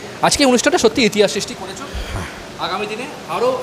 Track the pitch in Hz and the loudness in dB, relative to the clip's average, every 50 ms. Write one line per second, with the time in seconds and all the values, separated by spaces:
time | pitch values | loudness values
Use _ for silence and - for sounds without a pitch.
0 | - - - - - 170 - - 285 254 247 233 - 294 - 359 - 220 - 294 | -10 -14 -4 0 2 2 4 4 4 6 6 4 4 4 4 4 4 4 4 4
1 | 240 208 - 208 202 190 - 208 - - - - 190 - 190 - - - - - | 2 4 4 4 4 4 2 -2 -6 -6 -8 -10 -12 -12 -10 -12 -12 -10 -8 -8
2 | - - - - - - - - - - - - 156 170 180 196 208 202 214 226 | -8 -6 -8 -8 -8 -10 -12 -14 -14 -14 -10 -8 -6 -4 -2 -4 -4 -4 -6 -6
3 | 262 302 - - - - 160 190 240 302 - - | -8 -8 -10 -12 -10 -6 -2 0 2 2 2 0